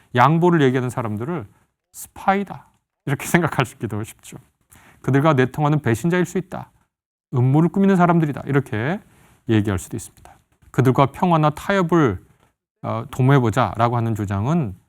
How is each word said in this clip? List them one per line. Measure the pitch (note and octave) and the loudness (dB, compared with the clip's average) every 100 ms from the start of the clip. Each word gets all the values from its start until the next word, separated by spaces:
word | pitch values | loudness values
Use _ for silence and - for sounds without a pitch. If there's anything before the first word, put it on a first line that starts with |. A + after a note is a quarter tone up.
| _ B2 | _ 4
양보를 | C3 E3 F3 E3+ | 4 4 4 4
얘기하는 | C3+ C3 B2 | 4 2 -2
사람들을 | - A2+ G#2+ B2+ F3 G#2 _ _ _ _ | -6 -6 -6 -6 -8 -12 _ _ _ _
스파이다. | - - - - G3 G3 - _ _ _ _ - | -20 -20 -6 -2 -2 -4 -14 _ _ _ _ -8
이렇게 | C#3 - | -8 0
생각할 | E3+ E3 - B2+ | 0 0 -2 -4
수도 | - A2 G#2 | -4 -8 -8
쉽죠. | A2+ - - - _ _ _ _ - _ | -10 -16 -20 -20 _ _ _ _ -20 _
그들과 | - C3+ D#3+ | -2 2 4
내통하는 | C3 B2+ - D3 D3+ | 4 2 0 0 0
배신자일 | - - E3+ F3+ E3+ | 0 -2 0 0 -2
수 | F#3+ | -4
있다. | - B1+ - _ _ _ _ _ - | -8 -12 -16 _ _ _ _ _ -6
음모를 | B2 B2+ C#3+ E3+ | -2 2 4 2
꾸미는 | G3 G3 F#3 | 2 2 4
사람들이다. | F3 E3+ D3+ C3 B2+ | 4 2 0 -4 -2
이렇게 | C#3 - G#2+ B2+ G3+ - _ _ _ - | -2 -2 -4 -4 -6 -10 _ _ _ 0
얘기할 | A2 G#2 F2+ | 0 2 -2
수도 | - A2+ | -6 -14
있습니다. | - _ - _ _ _ _ | -14 _ -20 _ _ _ _
그들과 | - B2+ B2+ C3+ | 0 2 4 2
평화나 | - F#3 E3 D3+ | 0 0 2 0
타협을, | - - G3 E3+ F3 C3+ F2 _ _ _ _ _ _ | -2 -4 -2 2 2 2 0 _ _ _ _ _ _
어, | A2+ A2 C#3 | -8 -8 -6
도모해보자라고 | - C3 C#3+ A#2 A2 G2+ E2+ A#2 A#2+ | 0 4 4 2 0 -2 0 0 0
하는 | A2+ G#2+ | -2 -4
주장은 | G2+ G2 A2+ E3+ A#2 F#2 | -4 -4 -2 -2 -4 -8